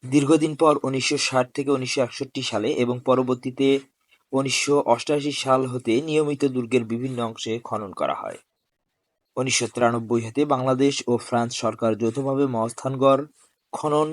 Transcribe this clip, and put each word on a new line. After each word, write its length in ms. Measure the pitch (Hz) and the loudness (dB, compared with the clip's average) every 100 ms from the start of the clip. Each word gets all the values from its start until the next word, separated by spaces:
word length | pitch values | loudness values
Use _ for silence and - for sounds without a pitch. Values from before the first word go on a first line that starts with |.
দীর্ঘদিন 480 | 127 139 139 156 160 | 2 2 4 4 4
পর 200 | 147 160 143 | 2 4 4
উনিশশো 340 | 131 135 - 143 | 0 -2 -2 -2
ষাট 280 | - 131 127 | 0 0 0
থেকে 160 | - 135 | -2 -2
উনিশশো 300 | 139 127 - | 0 0 -2
একষট্টি 400 | 123 - 131 - | -2 -4 -8 -6
সালে 260 | 123 107 107 | -4 -2 -2
এবং 240 | 151 120 123 | 0 -2 -2
পরবর্তীতে 640 | 127 127 127 127 131 127 135 135 - _ _ _ _ | 2 2 2 -2 -4 0 2 2 -2 _ _ _ _
উনিশশো 420 | 131 135 123 - 143 | -2 0 -2 2 2
অষ্টাশি 520 | 139 117 - 147 143 | 4 2 2 -2 -2
সাল 280 | 139 131 131 131 | -4 2 2 2
হতে 260 | 123 120 113 | -4 0 0
নিয়মিত 420 | 156 151 151 143 | 2 0 0 0
দুর্গের 400 | 139 127 117 127 | 0 0 0 0
বিভিন্ন 340 | 110 117 131 123 | 0 -6 -4 -4
অংশে 300 | 117 113 - 113 | -6 -6 -6 -6
খনন 260 | - 110 101 | -6 -8 -8
করা 220 | - 67 | -4 -4
হয়। 240 | - - - _ _ _ _ _ _ _ _ _ - | -4 -8 -14 _ _ _ _ _ _ _ _ _ -6
উনিশশো 300 | 131 - 117 | -2 -2 -2
তিরানব্বই 560 | - 117 117 113 117 | 2 2 2 0 -2
হতে 200 | 113 113 | -2 -2
বাংলাদেশ 500 | 147 135 131 127 139 139 - | 0 0 0 2 2 2 -2
ও 60 | 120 | -2
ফ্রান্স 360 | - 120 120 | 0 -2 -2
সরকার 360 | - 110 110 113 107 | -2 -4 -2 -2 0
যৌথভাবে 460 | 113 117 139 135 139 | -2 -2 -2 0 0
মহাস্থানগড় 760 | 120 117 - 135 135 135 135 147 _ _ _ _ | 0 -4 -4 -6 2 4 4 0 _ _ _ _
খনন 360 | - 151 147 156 | -6 0 2 0